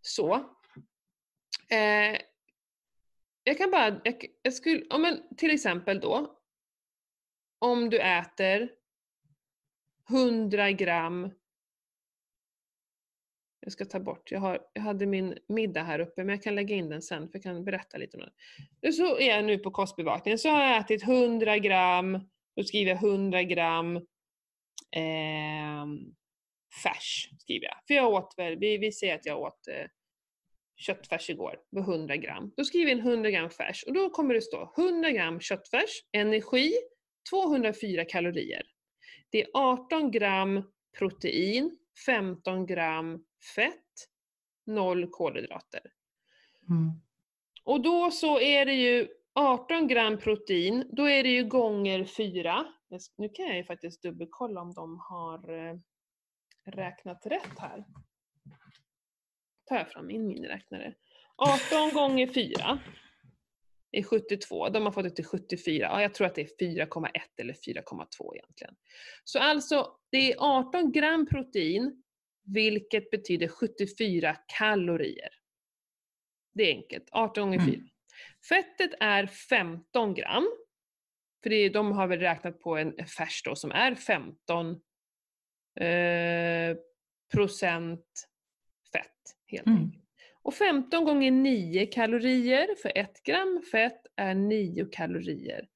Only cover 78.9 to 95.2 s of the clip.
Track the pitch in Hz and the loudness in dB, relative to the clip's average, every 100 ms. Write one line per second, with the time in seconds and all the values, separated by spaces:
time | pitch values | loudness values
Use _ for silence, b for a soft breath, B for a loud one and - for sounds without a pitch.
78.9 | - 214 202 196 - - 247 170 165 - | 0 2 2 0 -8 0 0 0 -8 -2
79.9 | 247 214 180 - 214 392 466 - _ _ | 0 0 -2 -2 0 0 -2 -16 _ _
80.9 | _ _ _ _ _ 226 214 202 208 208 | _ _ _ _ _ 0 4 4 2 2
81.9 | 202 185 175 180 170 175 170 170 156 156 | 2 2 2 0 0 -6 -8 -4 -2 -2
82.9 | - 160 - 160 - - 143 151 165 254 | -6 -12 -8 -8 -6 -6 -6 -4 2 2
83.9 | 247 - 180 - - - 170 170 165 _ | 0 -2 -2 -2 -14 -4 -2 -2 -8 _
84.9 | _ _ _ _ _ _ _ _ - 175 | _ _ _ _ _ _ _ _ -4 0
85.9 | 175 175 170 170 170 170 170 165 165 - | 2 2 2 0 0 0 0 -2 -4 -10
86.9 | _ _ _ _ 208 196 - 185 170 170 | _ _ _ _ 0 2 0 -2 0 -4
87.9 | 170 _ - - _ _ _ _ _ _ | -8 _ -20 -20 _ _ _ _ _ _
88.9 | - - _ - _ _ - - 214 160 | -6 -6 _ -20 _ _ -2 4 4 2
89.9 | - _ _ b b - - 403 285 254 | -6 _ _ b b -8 0 2 2 0
90.9 | 330 311 285 269 262 269 233 170 180 208 | 2 4 4 6 6 4 2 0 0 0
91.9 | - 220 233 247 254 240 262 381 392 - | 0 2 2 4 4 4 2 2 -2 0
92.9 | - 196 - - 339 381 349 - 220 233 | 0 0 -6 -2 0 0 -2 0 2 2
93.9 | 240 - - 196 190 202 214 185 180 196 | -2 -14 -4 0 2 2 2 0 -2 -6
94.9 | - 170 170 | -4 -4 -4